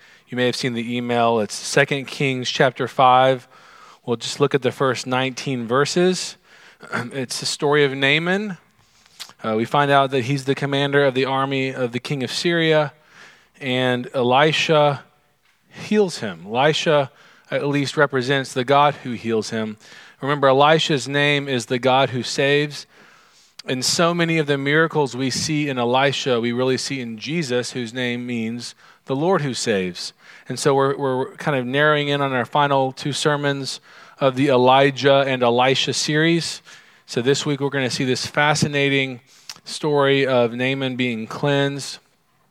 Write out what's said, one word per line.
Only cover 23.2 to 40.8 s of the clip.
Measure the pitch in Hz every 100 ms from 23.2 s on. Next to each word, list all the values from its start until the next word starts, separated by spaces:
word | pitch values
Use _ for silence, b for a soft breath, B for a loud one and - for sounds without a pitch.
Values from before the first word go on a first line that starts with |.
| b b b -
And | - 127
so | - - 170
many | 175 165 165
of | 143
the | 139
miracles | 139 156 160 151 135 120
we | 135
see | - - 151 147
in | 127
Elisha, | 120 131 139 131 139 120
we | 120
really | 120 131 117
see | - 139
in | 117 110
Jesus, | 107 170 135 123 120
whose | 131 117
name | 127 123 120 123
means | 120 113 120 117 b b b -
the | 135
Lord | 170 185
who | 147
saves. | 117 117 98 92 87 - B B B -
And | 127
so | 151
we're, | 139 135
we're | 139 135 127 131 -
kind | 160 135
of |
narrowing | 123 139 151 147 143
in | 143
on | 139
our | 127
final | 113 147 143 139 131
two | - 147
sermons | 131 151 143 143 139 131 - B B B -
of | 135 127
the | 143
Elijah | 123 127 135 139 127 139 139 135
and | 127
Elisha | 120 120 127 131 -
series. | - - 151 165 170 - - B B B B -
So | 123
this | 120 139 151
week | 139
we're | 139
gonna | 135 123
see | -
this | 127 123 -
fascinating | - 147 151 156 143 139 139 135 123 B B B B
story | - - 156 143 135 139 135
of | 127 120
Naaman | 120 127 135